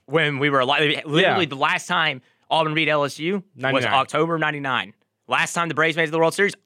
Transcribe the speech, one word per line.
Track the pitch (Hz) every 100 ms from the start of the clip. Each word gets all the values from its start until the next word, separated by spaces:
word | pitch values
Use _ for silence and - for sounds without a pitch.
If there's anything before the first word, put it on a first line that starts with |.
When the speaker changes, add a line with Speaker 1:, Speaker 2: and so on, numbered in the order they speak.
| -
Speaker 1:
when | 156 147 135
we | 147
were | 139
alive. | 127 143 151 131
Literally, | 147 151 185 123
Speaker 2:
Yeah. | 131
Speaker 1:
the | 135
last | 151 175 -
time | 175 156 131 _ _ -
Auburn | 156 156
beat | 156 151
L | 151
S | 143 -
U | 165
was | 196 - 120
Speaker 2:
Ninety-nine. | 135 135 117
Speaker 1:
October | 131 131 147 165 165
of |
ninety-nine. | 151 147 139 120 95 - _ _ -
Last | 135 165
time | 175 170
the |
Braves | 147 160
made | 156 160
the | 160
World | 165
Series, | 170 202 -